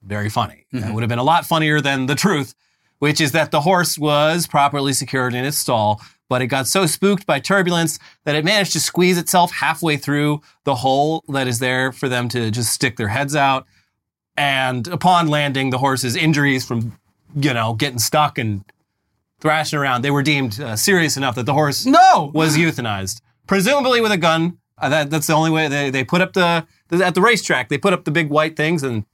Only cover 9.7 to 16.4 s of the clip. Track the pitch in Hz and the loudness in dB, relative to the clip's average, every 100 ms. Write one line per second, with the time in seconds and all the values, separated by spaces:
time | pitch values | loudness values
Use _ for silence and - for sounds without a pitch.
9.7 | 156 170 147 - 147 147 151 _ _ 147 | -2 -2 -2 -2 -2 0 -2 _ _ -4
10.7 | 123 131 135 151 160 - 135 127 117 127 | -2 0 0 0 -2 -4 -4 -2 -2 -2
11.7 | 127 131 123 135 123 120 123 110 113 113 | 0 -2 -4 -4 -2 -2 -4 -4 -2 -4
12.7 | - 127 - 104 127 143 151 202 131 - | -2 -2 -2 -4 -2 -2 0 2 0 -4
13.7 | _ _ _ _ _ _ - 143 135 131 | _ _ _ _ _ _ -4 0 0 0
14.7 | 127 143 175 180 175 160 147 143 135 131 | -2 -4 -2 2 4 4 0 0 0 -2
15.7 | 127 139 131 127 170 160 147 | 0 0 0 -2 0 2 4